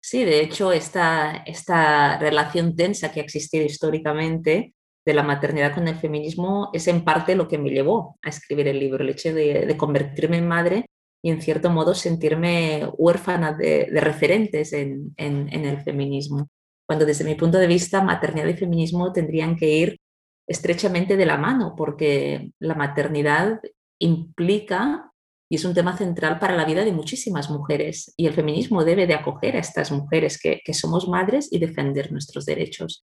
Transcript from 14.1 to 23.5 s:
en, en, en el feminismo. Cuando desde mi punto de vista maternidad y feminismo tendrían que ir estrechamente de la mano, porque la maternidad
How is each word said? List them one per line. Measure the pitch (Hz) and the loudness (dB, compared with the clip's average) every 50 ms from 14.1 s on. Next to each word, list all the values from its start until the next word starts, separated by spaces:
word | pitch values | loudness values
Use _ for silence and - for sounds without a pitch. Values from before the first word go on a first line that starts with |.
| 147 147 156 147 180 214 220 208 - 156 151 - - | 2 2 2 4 4 2 2 0 -2 -4 -4 -2 -4
en, | 147 139 139 135 135 147 147 147 | -4 -4 -4 -6 -8 -10 -12 -10
en, | - 160 147 143 143 143 147 151 | -8 -6 -4 -2 -4 -4 -4 -4
en | 156 156 | -4 -2
el | 139 143 143 - | -2 -4 -4 -4
feminismo. | 151 - 139 139 139 139 139 143 147 143 143 147 143 _ _ _ _ _ _ _ | -6 -4 -2 -2 -2 -2 -4 -4 -4 -4 -4 -4 -6 _ _ _ _ _ _ _
Cuando | _ 151 156 156 | _ 2 2 2
desde | 151 147 147 165 | 2 2 0 0
mi | 160 156 | -2 0
punto | 151 165 170 165 190 | 2 2 4 4 6
de | 185 | 6
vista | 170 170 180 175 - - 196 | 6 4 2 2 0 0 0
maternidad | 196 185 170 170 - - 160 156 151 | 2 2 0 0 0 -4 -2 -2 -2
y | 160 170 | -2 -2
feminismo | 165 196 175 170 165 165 165 170 180 175 185 185 | -2 -2 0 0 0 0 0 0 0 -2 0 0
tendrían | 185 160 151 156 160 160 160 165 | -2 -2 0 0 0 0 0 0
que | 165 160 156 | 2 2 2
ir | 151 156 165 - - - _ _ _ _ _ _ _ _ _ - | 4 4 2 0 -2 -8 _ _ _ _ _ _ _ _ _ -8
estrechamente | 175 - - 175 170 175 - 196 180 175 180 185 202 | -8 -4 -2 -2 -2 0 0 0 2 0 2 2 4
de | 196 185 | 4 4
la | 160 151 | 4 4
mano, | 143 147 190 269 262 214 160 - | 2 2 0 2 0 0 -2 -2
porque | - 156 151 147 147 156 147 143 139 139 143 143 143 - - - _ | -4 -6 -6 -2 0 2 2 2 2 0 -2 -4 -4 -8 -12 -14 _
la | - 160 160 | -4 -4 -2
maternidad | 156 143 143 147 147 147 147 151 147 147 147 147 156 180 208 | -2 -2 -2 0 -2 -2 0 0 0 2 2 2 2 2 0